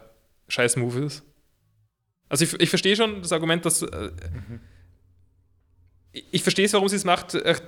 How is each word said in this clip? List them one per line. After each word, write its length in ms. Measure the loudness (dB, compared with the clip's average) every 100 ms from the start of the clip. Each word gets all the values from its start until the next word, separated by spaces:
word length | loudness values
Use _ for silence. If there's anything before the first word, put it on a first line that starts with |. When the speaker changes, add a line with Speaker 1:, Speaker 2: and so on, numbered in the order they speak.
| -18 _ _ _ _
Speaker 1:
Scheiß-Move 520 | 0 2 2 0 -2
ist. 240 | -4 -8 -18 _ _ _ _ _ _ _ _ _ _
Also 160 | 0
ich, 160 | 0 2
ich 80 | 2
verstehe 240 | 2 2 2
schon 240 | 2 -2
das 100 | -2
Argument, 320 | -2 0 0
dass, 180 | 0 -2
äh, 40 | -2 -6 -8 -10 -10
Speaker 2:
Mhm. 280 | -10 -10 -14 -16 -20 -20 _ _ _ _ _ _ _ _ _ _ _ _
Speaker 1:
ich, 120 | -18 -4
ich 120 | 0
verstehe 220 | 2 2 4
es, 60 |
warum 160 | 4 2
sie 80 | 0
es 80 |
macht, 300 | 0 0 0
äh, 220 | -2 0 0